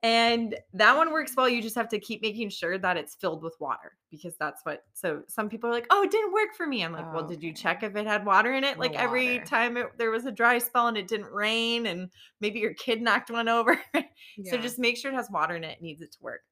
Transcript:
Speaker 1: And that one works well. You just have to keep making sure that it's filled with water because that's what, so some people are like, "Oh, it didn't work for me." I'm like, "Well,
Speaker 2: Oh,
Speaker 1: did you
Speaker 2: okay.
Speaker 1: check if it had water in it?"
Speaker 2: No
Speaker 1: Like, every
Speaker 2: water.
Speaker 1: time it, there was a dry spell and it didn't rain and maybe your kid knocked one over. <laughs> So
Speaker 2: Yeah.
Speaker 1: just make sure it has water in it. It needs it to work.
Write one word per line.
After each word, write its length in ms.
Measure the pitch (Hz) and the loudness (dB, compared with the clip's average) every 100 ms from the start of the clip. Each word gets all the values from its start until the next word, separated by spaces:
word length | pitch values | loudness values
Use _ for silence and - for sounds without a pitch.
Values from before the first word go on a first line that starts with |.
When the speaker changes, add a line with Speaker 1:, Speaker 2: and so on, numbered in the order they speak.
| 233 | 4
Speaker 1:
And 500 | 233 233 233 226 - - | 4 4 2 0 -6 -12
that 240 | 185 214 277 | 4 6 8
one 160 | 330 | 4
works 200 | 311 294 262 | 2 -2 2
well. 100 | 254 | 2
You 140 | 240 | 2
just 140 | 226 220 | -2 -4
have 120 | 226 | -2
to 100 | 214 | -2
keep 240 | 208 220 | -4 -6
making 280 | 220 214 214 | -4 -4 -6
sure 280 | - 170 190 | -4 -4 -2
that 200 | 185 175 | 0 -2
it's 180 | 147 - | -4 -6
filled 260 | 185 160 | -4 -4
with 140 | 160 160 | -8 -8
water 340 | 143 127 - _ _ | -6 -6 -8 _ _
because 240 | 151 175 156 | -16 -14 -6
that's 240 | 151 143 - | -6 -6 -8
what, 180 | 151 _ | -10 _
so 320 | - 180 147 - | -6 -4 -4 -6
some 200 | - 214 | -6 -4
people 220 | 226 233 | -4 -2
are 40 | |
like, 140 | 233 233 | -2 6
"Oh, 120 | 403 | 6
it 80 | 403 | 6
didn't 220 | 440 427 | 2 2
work 160 | 381 427 427 | 2 0 -2
for 100 | 330 | -4
me." 160 | 254 | -2
I'm 80 | 165 | -4
like, 200 | 160 165 | -6 -6
"Well, 100 | 165 | -6
Speaker 2:
Oh, 40 | 156 | -6
Speaker 1:
did 140 | 170 | -6
you 100 | 165 | -8
Speaker 2:
okay. 100 | 151 | -4
Speaker 1:
check 220 | - 170 | -2 -2
if 120 | 220 202 | -2 -4
it 100 | 214 | 0
had 200 | 208 208 | 0 4
water 280 | 196 220 | 4 6
in 120 | 269 269 | 2 0
it?" 100 | 254 | 0
Speaker 2:
No 60 | |
Speaker 1:
Like, 140 | 254 - | -2 0
every 400 | 247 240 254 247 | 0 2 2 0
Speaker 2:
water. 80 | - | 0
Speaker 1:
time 320 | 262 240 240 | 0 2 0
it, 200 | 233 - | -6 -2
there 140 | 226 | -2
was 140 | 226 254 | 0 -4
a 60 | |
dry 260 | 214 233 240 | 2 4 4
spell 300 | 240 247 240 | 2 2 2
and 80 | 220 | 0
it 100 | 190 | -2
didn't 240 | 220 202 | -4 -4
rain 540 | 202 208 226 226 233 226 | -2 0 0 0 0 -2
and 240 | 175 180 _ - _ | -4 -8 _ -20 _
maybe 180 | 208 220 | -6 -2
your 140 | 208 | -4
kid 280 | - - 226 | -4 -4 0
knocked 300 | 233 214 - | 2 2 0
one 160 | 233 226 | -2 2
over. 320 | 233 226 247 - | 4 4 2 2
<laughs> 60 | |
So 100 | 294 285 _ - - | -4 -4 _ -20 -14
Speaker 2:
Yeah. 220 | 185 247 | -6 -4
Speaker 1:
just 200 | 233 240 | -4 -2
make 200 | 240 240 | 0 0
sure 120 | 277 | -4
it 60 | 262 | -4
has 140 | 220 | -4
water 240 | 185 156 170 | -2 -2 -2
in 80 | |
it. 140 | 160 123 | -8 -12
It 40 | |
needs 200 | 165 156 | -14 -14
it 100 | 160 | -16
to 60 | - | -14
work. 200 | 127 120 _ | -12 -14 _